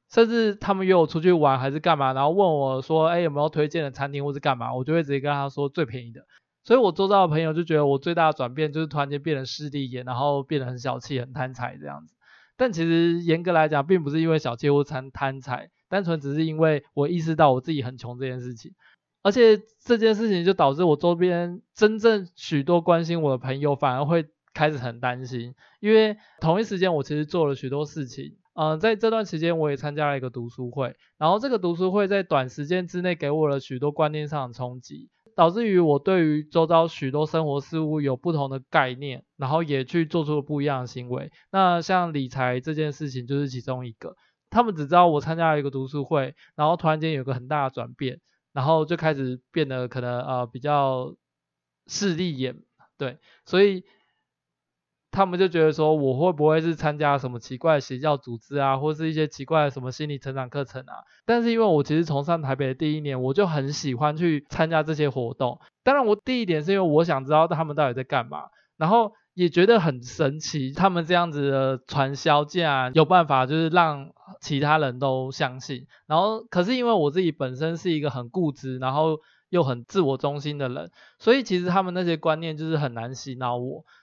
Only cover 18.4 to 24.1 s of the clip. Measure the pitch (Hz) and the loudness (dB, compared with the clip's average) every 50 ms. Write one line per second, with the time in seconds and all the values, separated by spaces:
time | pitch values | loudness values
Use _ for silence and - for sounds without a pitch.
18.4 | 123 127 120 113 - - - _ _ _ _ _ _ _ _ _ - 196 202 254 | -10 -12 -12 -14 -16 -20 -20 _ _ _ _ _ _ _ _ _ 0 2 4 8
19.4 | 233 220 214 202 - _ _ _ _ - 240 220 226 226 214 202 233 220 196 175 | 8 8 8 6 2 _ _ _ _ 2 2 4 4 4 2 2 0 0 0 2
20.4 | 170 190 190 185 156 139 135 151 180 170 147 143 - 175 175 170 180 180 175 170 | 2 2 4 4 4 2 4 4 2 2 2 4 2 2 2 2 2 0 0 0
21.4 | 175 175 175 202 - _ _ - 214 214 220 214 214 226 220 202 185 170 _ - | -2 -4 -8 -10 -16 _ _ 2 2 4 4 4 4 4 4 2 0 -6 _ -16
22.4 | - - 160 143 139 165 175 170 165 175 170 165 165 160 170 165 156 139 131 127 | -6 -2 -2 0 2 4 2 4 4 4 2 2 2 0 -2 0 0 0 0 0
23.4 | 131 135 131 139 147 147 139 - 151 135 123 131 143 143 | -2 -4 -4 -2 0 0 0 0 0 0 0 0 0 2